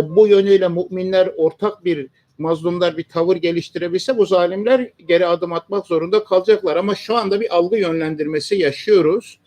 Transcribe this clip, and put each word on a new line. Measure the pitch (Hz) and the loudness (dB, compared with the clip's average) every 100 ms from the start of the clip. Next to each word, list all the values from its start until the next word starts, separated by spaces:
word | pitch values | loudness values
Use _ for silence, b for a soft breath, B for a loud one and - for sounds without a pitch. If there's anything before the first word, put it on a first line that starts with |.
| 151 | 2
bu | 175 214 | 4 6
yönüyle | 196 196 196 185 | 6 4 4 2
müminler | 170 180 185 185 190 185 - | -2 -6 -6 -2 0 0 0
ortak | 160 - 208 214 175 | -2 0 -6 -4 -4
bir, | 151 135 _ _ - | -4 -6 _ _ -8
mazlumlar | 160 165 170 175 175 160 | -4 -2 -2 -2 -2 -2
bir | |
tavır | - 170 170 185 | -6 -2 0 0
geliştirebilse | 170 170 - 170 175 180 - 247 | 0 -4 -6 -8 -4 -4 -2 0
bu | 185 | 2
zalimler | 185 175 185 214 262 240 _ 165 | 2 2 0 0 0 -2 _ 0
geri | 170 175 | 2 2
adım | 170 170 | -2 -4
atmak | 170 - 202 190 | -6 -6 -6 -2
zorunda | 165 170 214 | -4 0 -2
kalacaklar. | 214 185 190 214 185 156 | 2 0 4 2 2 -2
Ama | 196 196 | -2 -4
şu | - 233 | -4 -2
anda | 196 202 | 0 -2
bir | 226 175 | 0 0
algı | 180 220 | 0 0
yönlendirmesi | 180 165 160 151 151 151 - 202 | 0 -2 -4 -4 -4 -4 -2 0
yaşıyoruz. | 151 135 - 202 156 208 - - | 0 -2 2 4 4 0 -4 -20